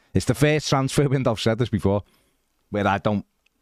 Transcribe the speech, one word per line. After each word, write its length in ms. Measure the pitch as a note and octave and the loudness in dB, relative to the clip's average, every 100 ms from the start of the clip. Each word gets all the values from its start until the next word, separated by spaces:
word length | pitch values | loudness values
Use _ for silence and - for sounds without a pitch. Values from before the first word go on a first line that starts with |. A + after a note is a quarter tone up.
| _ | _
It's 100 | - | -2
the 80 | - | -2
first 340 | B2 D3+ D3+ - | 2 2 2 0
transfer 380 | C#3 C3+ - C#3 | -2 0 0 0
window, 240 | C#3 B2 | 0 0
I've 80 | G#2+ | 0
said 200 | A2+ A2 | 0 0
this 100 | A#2+ | -2
before, 340 | G2 G2 G2+ - _ _ _ _ _ _ | 0 0 0 -4 _ _ _ _ _ _
where 160 | G#2 G2+ | -2 0
I 100 | G2 | 0
don't, 280 | A2 G2+ - _ _ _ | 0 -2 -6 _ _ _